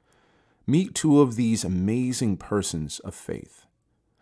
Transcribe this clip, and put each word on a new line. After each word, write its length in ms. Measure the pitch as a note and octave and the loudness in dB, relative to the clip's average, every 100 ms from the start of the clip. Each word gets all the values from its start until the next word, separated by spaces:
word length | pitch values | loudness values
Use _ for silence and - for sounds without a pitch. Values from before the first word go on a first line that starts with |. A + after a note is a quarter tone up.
| _ _ _ _ _ _ - | _ _ _ _ _ _ 0
Meet 280 | D3+ F#3+ - | 0 0 -2
two 260 | D#3+ C#3+ | 4 6
of 140 | C3 A2+ | 6 2
these 280 | A#2 A2 | 0 0
amazing 760 | F#2 F2+ G2 A#2+ B2+ B2 A2+ F#2 | 0 0 0 0 -2 -2 -2 -2
persons 600 | - G#2 F#2+ E2 D2+ - | -2 -2 -2 -6 -6 -10
of 120 | F#2 | -14
faith, 540 | - - - - - _ _ _ _ _ _ | -14 -10 -12 -12 -20 _ _ _ _ _ _